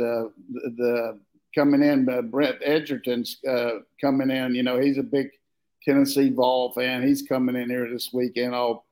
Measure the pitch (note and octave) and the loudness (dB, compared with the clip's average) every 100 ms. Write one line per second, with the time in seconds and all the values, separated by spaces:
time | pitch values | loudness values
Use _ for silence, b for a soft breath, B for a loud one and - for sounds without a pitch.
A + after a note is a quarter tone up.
0 | A#2 A#2 A2+ - - B2 A#2+ A#2 A#2+ A#2+ | -2 -2 -4 -10 -14 -10 -10 -4 -2 0
1 | A#2 G#2 _ _ _ - C#3+ C#3+ D3 C#3 | -4 -8 _ _ _ 0 4 4 4 4
2 | B2+ B2 A#2 C3+ C#3+ B2 C#3+ D#3 D3 B2+ | 2 0 -2 0 -2 -2 0 0 0 -4
3 | B2+ A#2+ A2+ - C3+ B2 A#2+ G#2+ - _ | -4 -4 -4 -8 -4 -2 -2 -6 -10 _
4 | C#3 C3+ C3+ C3+ B2+ B2 B2+ B2+ C#3 C3+ | 0 2 0 0 -2 -2 0 2 2 0
5 | A#2+ C#3 C3+ - _ _ _ _ - C#3 | 0 -2 -2 -8 _ _ _ _ 2 4
6 | C#3 C#3 C#3 A#2+ B2 B2+ B2 B2 B2+ B2+ | 4 4 4 4 2 2 -2 -2 -2 0
7 | C3+ C#3 - C3 B2+ B2+ A#2+ B2 A#2+ A#2+ | 2 0 0 -2 0 -2 -4 -4 -4 -6
8 | - B2+ B2 A#2+ B2 B2 A#2+ A#2 - | -6 -4 -2 -2 -2 0 -2 -2 -6